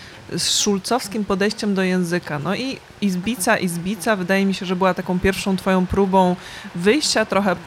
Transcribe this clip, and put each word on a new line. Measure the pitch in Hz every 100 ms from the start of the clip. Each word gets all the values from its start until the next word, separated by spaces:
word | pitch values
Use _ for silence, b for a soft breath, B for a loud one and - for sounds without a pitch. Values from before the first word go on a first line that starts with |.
| B B - -
z | - -
szulcowskim | 214 196 - 240 202 220
podejściem | 202 196 202 214 214
do | 190
języka. | 185 185 175 175 - 147
No | 151
i | 202 262 - - -
Izbica, | 202 180 202 247 247 208
Izbica, | 185 170 180 220 233 202
wydaje | 180 196 196
mi |
się, | 185 180
że | 185
była | 185
taką | 180 185 180
pierwszą | 190 190 202 190
twoją | 196 185 180
próbą | 190 196 190 185 180 B B 196
wyjścia | 175 185 285 - 254 220
trochę | 196 202 175